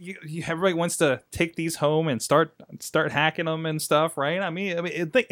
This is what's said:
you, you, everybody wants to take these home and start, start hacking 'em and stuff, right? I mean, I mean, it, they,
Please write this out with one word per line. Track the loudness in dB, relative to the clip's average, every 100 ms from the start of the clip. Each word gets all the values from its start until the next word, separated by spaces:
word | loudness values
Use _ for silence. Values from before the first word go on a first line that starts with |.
you, | -12 -14 -10
you, | -8 -6
everybody | 0 2
wants | 2 0 2
to | 2 2 -2
take | -2 -2 -2
these | -4 0
home | 2 2 2
and | -2
start, | 2 4 4 -2 -20 -16
start | -4 0 0
hacking | 2 2 0 -2
'em | -2 -2
and | -4
stuff, | 2 2 2 0
right? | -2 -2
I | -4
mean, | -4 -4 -4
I |
mean, | -4
it, | -4 0
they, | 0 0